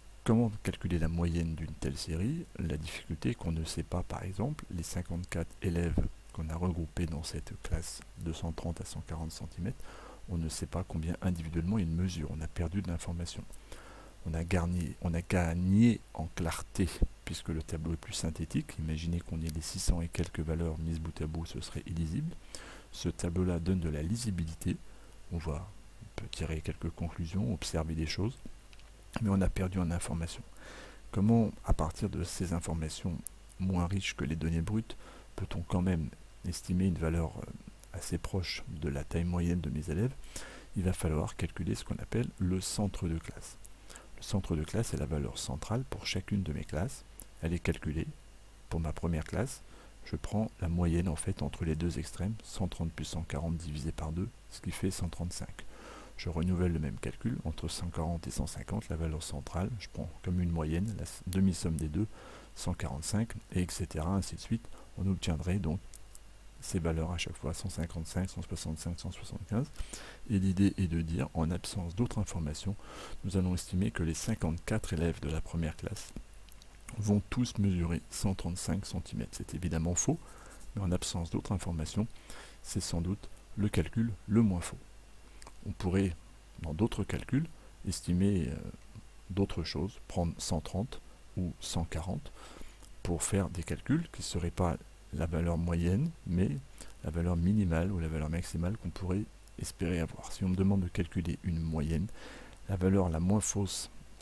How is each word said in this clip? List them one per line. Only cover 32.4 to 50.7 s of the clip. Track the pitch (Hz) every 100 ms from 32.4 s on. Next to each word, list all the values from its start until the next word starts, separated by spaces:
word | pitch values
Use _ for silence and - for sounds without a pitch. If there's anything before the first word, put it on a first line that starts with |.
| 90
informations | 85 - 82 78 - 95 78 - - - -
moins | 92 90 85
riches | 98 -
que | -
les | 73 80
données | 80 82
brutes, | 82 107 113 - - - -
peut-on | - 95 95
quand | 82 90
même | 92 85 69 - - - -
estimer | - - 90 95
une | 82
valeur, | 82 85 80 -
euh, | - - - - -
assez | - - -
proche | - 98 85 - -
de | 76 76
la | 69
taille | 71 85
moyenne | 87 87 85 87
de | 82
mes | 67 76
élèves ? | 78 123 - - - - - - -
Il |
va | 90
falloir | - 80 78 -
calculer | - 85 - 82
ce | 110
qu'on | - -
appelle | - 110 123 -
le | 90 92
centre | - - 101 - 87
de | 82
classe. | - - - - - - - - - -
Le |
centre | - 101 -
de | 80
classe | 78 98 120
est | -
la | 73
valeur | 78 62 -
centrale | - 67 - 120 131
pour | - -
chacune | 104 - 101
de | 92
mes | 71
classes. | - 76 127 - - - - -
Elle | -
est | 85
calculée. | - - - 76 151 - - - - - -
Pour | 82
ma | 78
première | - 85 78
classe, | 78 - 131 - - - - -
je | - -
prends | - 107 110 -
la |
moyenne | 85